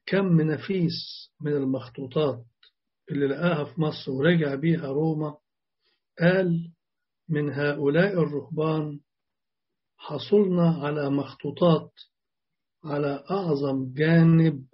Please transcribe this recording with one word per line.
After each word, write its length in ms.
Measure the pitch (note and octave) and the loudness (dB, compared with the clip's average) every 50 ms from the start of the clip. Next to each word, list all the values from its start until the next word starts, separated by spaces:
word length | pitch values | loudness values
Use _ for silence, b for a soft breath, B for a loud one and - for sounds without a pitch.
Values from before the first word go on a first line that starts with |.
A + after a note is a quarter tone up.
| - | -8
كم 360 | - F#3 G3 G3 F#3 E3+ D#3+ | -2 -2 0 2 4 4 4
نفيس 920 | D#3 D#3 D3+ - - - G3 F#3 E3+ E3 E3 - - - - - - - _ - | 2 2 -2 -4 -4 -4 -2 -2 -2 -2 -4 -6 -12 -14 -16 -18 -20 -20 _ -8
من 120 | D3 C#3+ D3 | -6 -4 -2
المخطوطات 920 | C#3+ C3+ C3 C3 B2+ A#2+ - - - C3+ A#2+ - D#3+ D3+ C#3 A#2+ A#2+ - _ _ _ _ _ _ _ _ _ _ _ _ - | -2 -2 -2 -4 -4 -6 -10 -14 -12 -10 -4 -2 -2 0 0 -2 -6 -12 _ _ _ _ _ _ _ _ _ _ _ _ -6
اللي 160 | D3+ C#3 C#3+ | -4 -2 -2
لقاها 460 | C3+ C#3 C#3+ E3+ F3 E3 D3 C#3+ - - | -2 -2 0 0 0 0 -2 -4 -6 -4
في 80 | E3 | -2
مصر 300 | D#3 D3+ D3 - - D#3 | -2 -2 -4 -6 -8 -8
ورجع 440 | C3 C3 C#3+ E3+ F3+ E3 D3+ C#3+ C#3 | -4 0 2 4 4 2 2 0 -2
بيها 320 | C#3 D3+ E3+ D#3+ D3+ F3 | -2 0 0 0 0 -2
روما، 500 | C3+ C3+ D3 D#3+ D#3+ D#3 D3+ D3+ D3+ - - _ _ _ _ _ _ _ _ _ _ _ _ _ _ - - | -4 -2 -2 0 0 -2 -2 -4 -8 -10 -14 _ _ _ _ _ _ _ _ _ _ _ _ _ _ -4 2
قال: 540 | E3 F3 F#3 F#3+ F#3+ F3 E3+ E3 E3+ - - _ _ _ _ _ _ _ _ _ _ - | 2 4 4 4 2 2 0 -2 -4 -8 -16 _ _ _ _ _ _ _ _ _ _ -4
"من 200 | D#3 D3 D3 D3 | -2 -2 -2 -2
هؤلاء 720 | B2+ C#3 D3 D3 C#3+ D#3 D3 C#3+ C#3+ E3 F#3+ G3+ F#3+ E3+ D#3 | -2 -2 -2 -2 0 0 0 2 4 4 2 2 2 0 -2
الرهبان 760 | C#3+ D3 C#3 A#2+ - D#3+ D#3 D#3 D#3+ D#3 D#3 D3+ D3+ D3 D3 _ _ _ _ _ _ _ _ _ _ _ _ _ _ _ _ _ _ _ | -2 -2 -8 -8 -6 -4 -2 -2 0 0 -2 -4 -6 -10 -14 _ _ _ _ _ _ _ _ _ _ _ _ _ _ _ _ _ _ _
حصلنا 720 | _ - - D3+ C3+ - - G3+ G#3 G#3 F#3 F3+ F3 E3+ E3 | _ -14 -10 -10 -8 -2 2 4 4 4 4 2 2 4 2
على 400 | D#3+ C#3 C#3 D3 D3+ D3+ C#3+ C#3 | 2 0 -2 -4 -4 -2 -2 0
مخطوطات 840 | C#3 C#3+ C3+ - - _ - C#3+ - - F3 E3+ D#3+ D3 - - _ - - _ _ _ _ _ _ _ _ _ _ _ _ _ _ _ - | 0 -2 -2 -4 -10 _ -10 -8 -2 2 4 4 4 2 0 -6 _ -20 -20 _ _ _ _ _ _ _ _ _ _ _ _ _ _ _ -10
على 400 | D3+ C#3+ D3 D3 C#3+ C#3 C#3 - - | -6 -4 -2 -2 -4 -4 -6 -6 -6
أعظم 600 | F#3 G3+ F#3 E3 D3 C#3 C#3+ C#3 C3+ C3+ C3 B2+ B2+ | -6 -4 -2 -2 -2 -2 -2 -2 -2 -4 -4 -6 -2
جانب 720 | C#3+ D#3 D#3+ E3 E3 E3 E3 E3 E3 D#3+ D#3+ D3 C3 C3 _ | 0 2 4 6 6 6 6 6 6 4 4 2 -2 -10 _